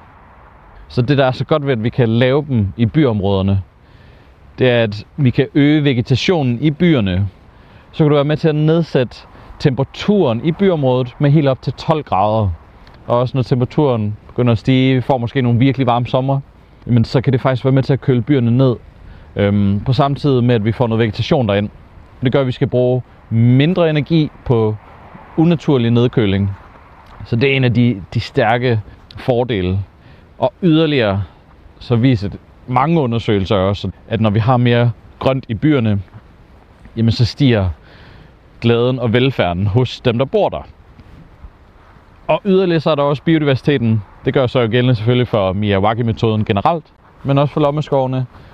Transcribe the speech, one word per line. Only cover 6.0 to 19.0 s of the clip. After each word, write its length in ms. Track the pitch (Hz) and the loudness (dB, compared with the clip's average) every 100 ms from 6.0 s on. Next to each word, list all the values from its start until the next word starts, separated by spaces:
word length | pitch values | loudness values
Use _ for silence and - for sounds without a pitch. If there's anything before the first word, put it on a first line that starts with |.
| 117 127 - 180 127 120 | 0 -2 0 0 0 -2
i 100 | 151 | -2
byerne, 580 | 147 175 143 98 90 98 - - - - - - | 0 2 2 0 0 -2 -6 -20 -20 -20 -20 -10
så 100 | - | -2
kan 40 | 151 | 2
du 60 | |
være 100 | 147 | 2
med 120 | 143 151 | 0 0
til 120 | 165 | 0
at 60 | |
nedsætte 600 | 151 156 165 160 156 117 - - - - - | 0 2 2 0 -2 -2 -6 -20 -20 -20 -4
temperaturen 840 | 151 127 135 - - 208 147 113 | -2 0 -4 -6 0 2 2 0
i 80 | 151 | -2
byområdet 640 | 160 196 165 131 127 127 - | 0 0 2 0 0 -2 -2
med 100 | 147 | 2
helt 180 | 156 139 | 2 2
op 140 | 131 | -2
til 100 | - | -6
tolv 300 | - - 156 | -6 -2 -2
grader. 480 | - 95 104 110 101 82 - - - - - | -2 0 0 0 -2 -4 -12 -20 -20 -14 -2
Og 120 | 120 | -2
også 180 | 123 135 | 0 -2
når 60 | |
temperaturen 760 | 117 127 123 - 147 117 104 104 - | -2 -2 -2 0 0 0 -4 -6 -10
begynder 260 | - 123 | -2 0
at 60 | 113 | 0
stige, 360 | - 131 131 | 2 2 2
vi 60 | 131 | 0
får 180 | 120 135 | 0 -2
måske 240 | 117 139 | -2 -2
nogle 160 | 123 117 | 0 2
virkelig 280 | 135 131 123 | 2 0 0
varme 200 | 120 120 | 0 0
somre, 340 | 131 131 135 - - - - - | -2 0 -4 -6 -20 -20 -12 0
jamen, 180 | 120 | 0
så 160 | 113 135 | 2 0
kan 120 | 139 | 0
det 80 | 131 | 0
faktisk 240 | 135 131 | 0 -2
være 80 | 135 | 0
med 100 | 135 | 0
til 100 | 127 | 0
at 80 | 135 | -2
køle 220 | - 123 | 0 0
byerne 280 | 110 143 117 | 2 0 2
ned. 260 | 120 135 113 - - | 2 2 0 -6 -20